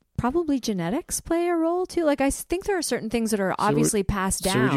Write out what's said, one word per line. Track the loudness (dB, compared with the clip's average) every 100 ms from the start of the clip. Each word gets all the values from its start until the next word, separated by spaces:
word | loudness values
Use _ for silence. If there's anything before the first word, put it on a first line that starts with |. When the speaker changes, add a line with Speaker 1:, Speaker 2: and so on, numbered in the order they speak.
| _ -4
Speaker 1:
probably | -2 0 0 0
genetics | -2 -2 -2 -4 -4 -8
play | -2 0 2
a |
role | 0 0 0 -2
too. | 0
Like, | 0 2
I | 0
s-, | -2
think | -4 -4
there | -2 -2
are |
certain | -2 -2 -2
things | -2 0
that | 0
are | 0 2
Speaker 2:
So |
would, | 2
Speaker 1:
obviously | 4 2 2
passed | 0 0 -2 0
Speaker 2:
so | 0
would | 2
you | 2